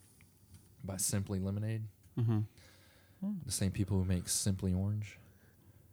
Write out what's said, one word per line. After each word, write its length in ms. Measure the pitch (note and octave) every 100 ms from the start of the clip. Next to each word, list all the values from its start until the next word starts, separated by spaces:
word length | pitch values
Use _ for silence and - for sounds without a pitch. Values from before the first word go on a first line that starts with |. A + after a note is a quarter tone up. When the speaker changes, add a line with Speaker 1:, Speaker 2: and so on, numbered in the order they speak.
| - - - _ - - - -
Speaker 1:
By 140 | F#2 F#2+
Simply 440 | - G2+ G2 G2
Lemonade. 420 | F#2+ G2+ G#2+ A2 G#2+ - - -
Speaker 2:
Mm-hmm. 220 | A#2 G#2+ G#2+ - - - - - - - G3 G3 C3
Speaker 1:
The 60 |
same 200 | - G2
people 260 | G2 F#2+ G2
who 80 | F#2
make 240 | F2+ -
Simply 440 | - G#2+ F#2+ F#2+
Orange. 460 | F2+ G2 G#2+ G#2 - - - - - - - -